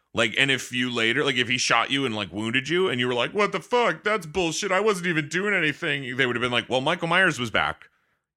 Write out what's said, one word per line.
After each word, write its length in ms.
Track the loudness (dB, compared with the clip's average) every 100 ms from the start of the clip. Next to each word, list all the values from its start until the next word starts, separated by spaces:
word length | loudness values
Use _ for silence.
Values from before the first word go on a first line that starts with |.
| _ 0
Like, 200 | 0 2
and 140 | 2
if 200 | 2 -2
you 200 | -4 -2
later, 320 | 0 0 2
like, 140 | 0 0
if 100 | 0
he 100 | 0
shot 320 | 2 2 2
you 160 | 0 -2
and, 100 | -4
like, 160 | -6
wounded 380 | -6 -4 -2 -2
you 180 | 0 0
and 120 | 0
you 80 | 0
were 80 | 0
like, 180 | 0
"What 180 | 0 0
the 80 | -2
fuck? 440 | -2 0 2 0
That's 220 | -2 -2 -2
bullshit. 440 | -2 -2 -2 0
I 80 | 2
wasn't 280 | 2 0 0
even 200 | -2 -2
doing 240 | -2 0
anything." 640 | 0 0 0 -2 -2 -4 0
They 80 | 0
would 100 | 2
have 60 |
been 100 | 0
like, 180 | 0 0
"Well, 120 | 0
Michael 260 | 0 -2 0
Myers 320 | 2 2 2
was 100 | 0
back. 380 | 0 0 -2 -12 _ _ _ _